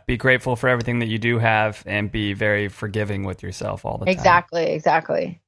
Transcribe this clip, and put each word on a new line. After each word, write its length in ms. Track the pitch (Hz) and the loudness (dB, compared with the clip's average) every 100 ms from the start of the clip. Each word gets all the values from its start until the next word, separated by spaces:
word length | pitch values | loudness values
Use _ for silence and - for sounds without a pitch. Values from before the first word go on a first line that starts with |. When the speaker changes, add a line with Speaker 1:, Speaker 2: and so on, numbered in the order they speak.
| - | -4
Speaker 1:
Be 80 | 120 | 0
grateful 400 | 131 127 131 120 | 2 2 2 0
for 140 | 127 | 2
everything 300 | 120 117 120 | 2 0 -2
that 80 | 113 | 0
you 100 | 110 | 0
do 180 | 117 117 | 0 2
have 460 | 113 107 107 101 - | 4 4 2 -2 -4
and 240 | 104 104 | -2 -2
be 220 | 110 104 | -2 -2
very 380 | 98 107 104 101 | 0 0 0 -2
forgiving 560 | - 107 107 104 98 98 | -6 -6 -4 -2 -4 -6
with 180 | 92 | -8
yourself 400 | 92 - 104 98 | -10 -8 -6 -6
all 140 | - - | -6 -4
the 80 | - | -2
time. 80 | |
Speaker 2:
Exactly. 580 | 180 185 175 - 170 160 | 2 4 4 2 -2 0
Exactly. 720 | 156 165 160 - 165 180 170 | 0 2 2 0 -2 -4 -8